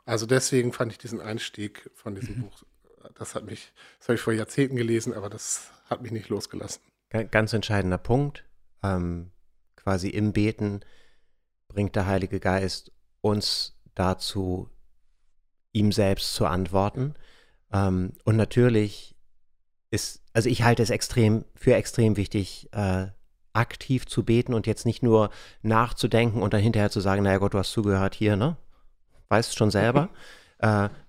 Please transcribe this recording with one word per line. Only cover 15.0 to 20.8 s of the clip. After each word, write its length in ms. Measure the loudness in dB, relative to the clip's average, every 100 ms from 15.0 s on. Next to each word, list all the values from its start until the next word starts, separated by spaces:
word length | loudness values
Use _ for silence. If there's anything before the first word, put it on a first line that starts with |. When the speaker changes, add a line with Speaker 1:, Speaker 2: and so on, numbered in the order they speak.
| _ _ _ _ _ _ _
Speaker 3:
ihm 200 | 2 2
selbst 420 | 4 2 2 -2
zu 120 | -2 0
antworten. 720 | 0 0 0 0 -2 -6 -6 -18 -20 _ _ -4
Ähm, 420 | 0 2 0 -2 -4
und 120 | 0 2
natürlich 800 | 2 4 4 4 0 -4 -18 -20 -20 _ _ _ _ _ -6
ist, 320 | -6 -6 -12 -4
also 160 | 0 2
ich 140 | 4
halte 200 | 4 4